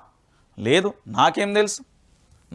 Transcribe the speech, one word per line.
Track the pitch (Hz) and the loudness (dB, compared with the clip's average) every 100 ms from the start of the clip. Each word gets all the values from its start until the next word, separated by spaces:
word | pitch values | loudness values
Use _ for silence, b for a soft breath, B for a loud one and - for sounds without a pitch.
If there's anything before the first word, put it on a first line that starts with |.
| - _ _ _ _ - 104 | -12 _ _ _ _ -6 0
లేదు. | 160 196 - 120 113 | 2 2 -6 -8 0
నాకేం | 156 233 202 208 | 2 2 -2 0
తెలుసు, | 208 - 262 _ _ _ _ _ _ | 0 -4 -14 _ _ _ _ _ _